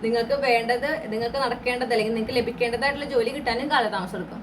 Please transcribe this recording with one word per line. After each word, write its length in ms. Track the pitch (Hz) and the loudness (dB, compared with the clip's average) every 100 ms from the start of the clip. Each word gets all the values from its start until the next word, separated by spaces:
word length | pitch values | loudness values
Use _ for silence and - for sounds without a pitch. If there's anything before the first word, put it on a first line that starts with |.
നിങ്ങൾക്ക് 300 | 220 233 233 | 2 0 2
വേണ്ടത്, 760 | 277 269 233 233 240 285 311 - | 0 4 2 4 0 0 -4 -4
നിങ്ങൾക്ക് 260 | 220 233 277 | -4 -2 0
നടക്കേണ്ടത് 540 | 254 240 247 247 240 | -2 -2 -2 -2 0
അല്ലെങ്കിൽ 200 | 233 214 | 2 2
നിങ്ങൾക്ക് 220 | 226 220 262 | 0 0 0
ലഭിക്കേണ്ടതായിട്ടുള്ള 680 | 240 240 240 233 277 285 285 | 0 0 0 2 0 0 0
ജോലി 160 | 262 226 | 2 2
കിട്ടാനും 420 | 277 247 240 294 | -2 -2 -2 2
കാലതാമസം 440 | 294 220 196 180 196 | 2 2 0 -4 -6
എടുക്കും. 220 | 160 170 | -8 -10